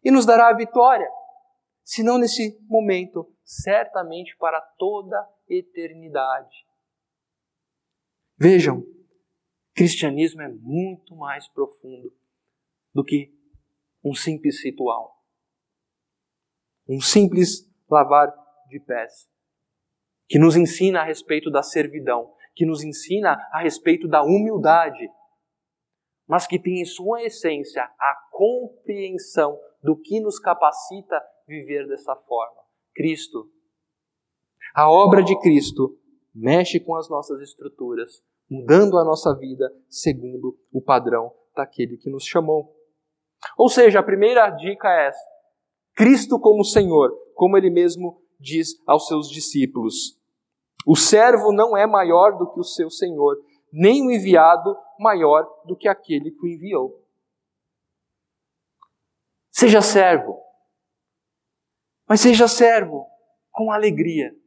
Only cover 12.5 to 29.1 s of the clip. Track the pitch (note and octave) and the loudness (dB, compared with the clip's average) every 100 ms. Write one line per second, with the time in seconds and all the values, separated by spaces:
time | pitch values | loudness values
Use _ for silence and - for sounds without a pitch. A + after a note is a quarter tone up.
12.5 | _ _ _ _ C#3 C#3 D3 C#3 _ _ | _ _ _ _ -6 -4 -6 -6 _ _
13.5 | _ _ _ _ _ C#3+ C#3 - D3+ D3+ | _ _ _ _ _ -10 -8 -8 -6 -6
14.5 | C#3 - - B2 A#2 - _ _ _ _ | -6 -8 -8 -8 -8 -12 _ _ _ _
15.5 | _ _ _ _ _ _ _ _ _ _ | _ _ _ _ _ _ _ _ _ _
16.5 | _ _ _ - C3+ - G#3 G3 F3+ F3 | _ _ _ -12 -6 0 2 2 2 -2
17.5 | - _ _ - D3 C#3+ C#3+ C#3+ - _ | -4 _ _ -2 0 4 2 2 -4 _
18.5 | _ _ C#3 - A#2+ A#2 - _ _ _ | _ _ -18 -12 -10 -12 -18 _ _ _
19.5 | _ _ _ _ _ _ _ - D3 D#3+ | _ _ _ _ _ _ _ -2 4 6
20.5 | D#3+ E3 - F#3+ F3+ D#3+ D#3 - D3+ D#3 | 4 0 0 -2 -2 -6 -8 -8 -6 -4
21.5 | C#3+ C#3+ D#3+ D3 D3 C3 A#2+ A#2 _ _ | -4 -4 -4 -4 -6 -6 -6 -8 _ _
22.5 | - E3 D3+ D3+ C#3+ - G3 G3 C#3+ - | -4 -4 -4 -10 -14 -8 -4 -2 -4 -8
23.5 | D#3 E3 D#3 E3+ E3 E3 D#3 D3 G3 A3 | -6 -6 -4 -2 -2 0 0 2 0 0
24.5 | G#3 D#3 E3 D#3 - G#2+ _ _ _ _ | -2 2 2 0 -6 -18 _ _ _ _
25.5 | _ _ _ _ _ _ _ - E3+ F3+ | _ _ _ _ _ _ _ -4 -4 -2
26.5 | F3+ F3+ F3+ E3+ - F#3 A#3 A#3 A3 E3+ | -6 -4 -6 -8 -10 -8 -6 -8 -6 -6
27.5 | C#3+ C#3+ C#3+ B2 - C#3 C#3 _ - G#3 | -6 -8 -10 -10 -4 -4 -4 _ -2 -2
28.5 | B3 B3 _ - G3+ F#3+ | -2 -8 _ -12 -10 -10